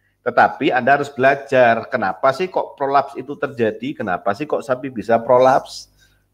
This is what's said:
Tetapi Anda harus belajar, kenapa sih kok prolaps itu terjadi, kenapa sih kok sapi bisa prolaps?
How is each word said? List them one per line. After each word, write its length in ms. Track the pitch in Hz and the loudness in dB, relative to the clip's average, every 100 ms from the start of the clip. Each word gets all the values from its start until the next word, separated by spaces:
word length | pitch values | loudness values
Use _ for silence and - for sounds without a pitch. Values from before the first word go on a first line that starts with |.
| _ _ - | _ _ -2
Tetapi 480 | 226 107 - 139 | 4 2 2 -2
Anda 240 | 127 120 143 | 0 2 2
harus 160 | 143 | 0
belajar, 720 | - 131 143 - 131 123 113 110 | 0 0 0 0 4 4 4 -2
kenapa 480 | 123 98 92 135 | -4 -4 -2 0
sih 160 | 131 185 | 0 -2
kok 240 | 165 - | -4 -6
prolaps 400 | - 135 139 135 | -6 -2 0 0
itu 240 | - 127 143 | -6 -12 -8
terjadi, 640 | 131 120 113 104 131 151 | -8 -2 -2 -2 -8 -8
kenapa 320 | 110 87 - | -6 -4 -4
sih 160 | 101 151 | -4 -4
kok 160 | 135 120 | -6 -4
sapi 240 | 127 135 | -6 -6
bisa 320 | 123 98 113 | -8 -2 0
prolaps? 720 | 117 123 131 139 - - - _ _ _ _ | 2 4 4 2 -2 -14 -20 _ _ _ _